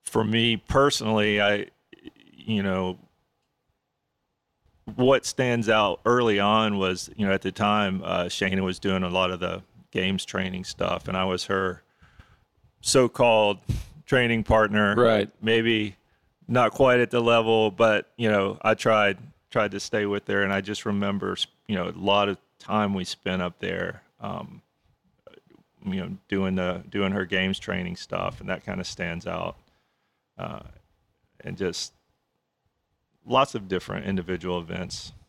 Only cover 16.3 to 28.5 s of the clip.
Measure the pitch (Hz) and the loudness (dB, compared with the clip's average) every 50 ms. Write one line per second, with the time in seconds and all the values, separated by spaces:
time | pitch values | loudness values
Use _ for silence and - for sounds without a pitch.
16.3 | _ _ _ - 117 127 120 110 - - 139 127 123 123 120 110 - 120 117 117 | _ _ _ -2 2 2 2 2 4 4 4 6 6 4 4 2 0 0 4 4
17.3 | 117 117 113 110 113 110 110 107 95 90 117 110 107 101 - _ _ - 117 110 | 4 4 4 4 4 4 4 2 2 2 4 4 4 2 -2 _ _ -2 0 2
18.3 | 107 101 98 101 98 - - 107 110 - - 113 110 107 104 101 98 - - - | 2 2 2 0 -4 -2 0 0 0 2 2 2 4 4 4 2 0 -2 -12 -20
19.3 | _ _ _ _ - 120 107 104 98 101 - - - 107 104 101 101 101 _ - | _ _ _ _ -2 -2 0 0 -2 -8 -8 -4 -4 -2 0 0 -2 -4 _ -2
20.3 | 101 98 101 98 98 98 98 101 104 - - 104 101 101 101 101 98 98 98 95 | 0 0 2 2 0 -2 -2 -4 -8 -6 -4 -4 -2 -2 -2 -2 -2 -4 -4 -6
21.3 | 92 - - _ _ _ _ - 107 92 87 90 85 87 92 101 101 101 101 101 | -4 -6 -8 _ _ _ _ -6 -4 -4 -4 -6 -8 -4 0 2 2 2 2 0
22.3 | 95 - _ _ _ _ - - 98 107 104 98 98 95 90 - - _ _ 95 | -2 -6 _ _ _ _ -8 -2 -2 0 0 0 -2 -4 -4 -8 -10 _ _ -4
23.3 | 92 92 90 90 85 _ 98 92 90 90 90 87 - 98 _ _ _ _ 110 101 | -4 -2 -4 -4 -6 _ -8 -6 -6 -4 -6 -8 -8 -12 _ _ _ _ -12 -10
24.3 | 92 92 - - - - _ _ _ _ _ _ _ _ _ _ _ _ _ - | -10 -10 -12 -14 -18 -20 _ _ _ _ _ _ _ _ _ _ _ _ _ -20
25.3 | - - _ _ - _ _ _ _ _ - 95 92 95 90 90 95 - _ _ | -20 -20 _ _ -20 _ _ _ _ _ -8 -6 -6 -6 -6 -8 -10 -14 _ _
26.3 | 101 95 95 95 92 92 90 90 90 90 - - - 104 98 95 98 101 95 82 | -2 0 0 0 0 0 0 -2 -2 -4 -10 -8 -4 -2 -2 0 0 -2 -2 -2
27.3 | 95 92 95 95 95 - - - 95 92 90 87 87 - - _ - - - 92 | 0 0 0 0 -2 -4 -6 -6 -6 -6 -6 -8 -8 -12 -12 _ -6 -6 -4 -6
28.3 | - - 92 98 | -8 -8 -8 -8